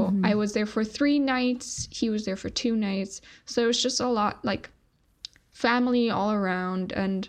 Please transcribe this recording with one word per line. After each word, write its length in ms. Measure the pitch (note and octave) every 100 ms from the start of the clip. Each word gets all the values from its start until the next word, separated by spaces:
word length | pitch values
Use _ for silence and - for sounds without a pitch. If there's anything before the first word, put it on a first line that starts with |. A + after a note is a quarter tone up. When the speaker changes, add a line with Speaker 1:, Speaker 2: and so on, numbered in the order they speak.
| G3
Speaker 1:
Mm-hmm. 160 | G3 F#3+
Speaker 2:
I 80 |
was 180 | G#3 G#3
there 140 | A3 G#3
for 180 | A3+
three 340 | A3 - C#4+ D4
nights. 720 | C4+ B3+ B3 B3 - - -
He 200 | - A#3
was 160 | G#3+ G#3+
there 100 | F#3+
for 140 | -
two 260 | - A#3+ A3+
nights. 460 | G3+ G3 G3 - - - -
So 160 | -
it 40 | A#3
was 160 | A#3+
just 180 | B3 B3+
a 80 | B3+
lot, 360 | A3+ G#3 -
like, 240 | - F#3+ - - _ _ _ _ - - _
family 580 | - A#3 A#3+ B3 B3 A#3
all 220 | G3 G3+
around, 600 | G#3 F#3+ F3+ F#3 F#3 F3+
and 340 | - G3 F#3+